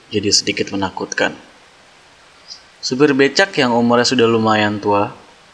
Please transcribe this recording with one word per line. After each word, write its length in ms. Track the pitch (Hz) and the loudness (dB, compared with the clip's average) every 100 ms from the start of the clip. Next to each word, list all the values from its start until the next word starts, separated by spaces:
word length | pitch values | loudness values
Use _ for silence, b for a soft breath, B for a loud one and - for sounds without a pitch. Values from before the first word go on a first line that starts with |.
| - | -10
jadi 240 | 107 101 | -6 -2
sedikit 400 | 92 - 98 - | -2 -2 -6 -6
menakutkan. 640 | 98 95 - 98 - 90 - - - _ _ _ _ _ _ _ _ B B B _ | -6 -6 -8 -10 -4 -4 -6 -18 -20 _ _ _ _ _ _ _ _ B B B _
Supir 320 | - 127 147 | -6 0 2
becak 400 | 135 139 - 196 | 4 2 2 0
yang 160 | 156 123 | 0 0
umurnya 320 | 117 117 120 | 2 2 2
sudah 240 | 120 127 113 | 2 2 2
lumayan 560 | 117 110 107 107 104 | 2 2 0 0 -2
tua, 320 | 104 101 110 - - - - | -2 0 -2 -8 -20 -20 -10